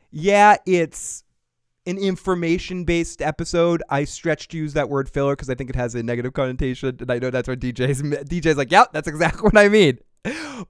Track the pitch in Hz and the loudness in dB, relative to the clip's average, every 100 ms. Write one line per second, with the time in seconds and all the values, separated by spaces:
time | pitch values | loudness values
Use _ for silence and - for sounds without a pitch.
0 | _ 151 170 202 208 208 - 180 160 - | _ -4 2 6 8 6 4 2 2 -6
1 | - - _ _ _ _ _ _ - 190 | -14 -14 _ _ _ _ _ _ -10 -4
2 | 196 185 - 180 165 170 - 185 165 170 | -2 -2 -2 -2 0 -2 -4 -8 -2 -2
3 | 165 - 147 - 165 170 170 170 - 139 | -2 -6 -6 -6 -4 0 2 0 -2 -4
4 | 143 - 170 151 - 165 151 147 131 139 | -4 -6 -4 -4 -6 -8 -4 -4 -2 -4
5 | 135 143 139 139 131 127 127 127 123 120 | -4 -2 -2 -2 -6 -8 -6 -6 -4 -4
6 | 117 120 120 131 131 127 135 127 135 127 | -4 -4 -4 -4 -4 -4 -4 -4 -6 -6
7 | 131 123 127 127 123 123 123 117 127 135 | -6 -4 -2 -4 -4 -6 -6 -2 -2 -2
8 | 147 147 143 175 160 143 131 185 - 156 | -4 -6 -6 -2 0 0 4 4 4 2
9 | 160 147 165 - 214 214 208 214 165 123 | -6 -2 -2 0 4 6 6 6 4 2
10 | _ _ 196 302 311 254 190 | _ _ -10 -10 -10 -14 -4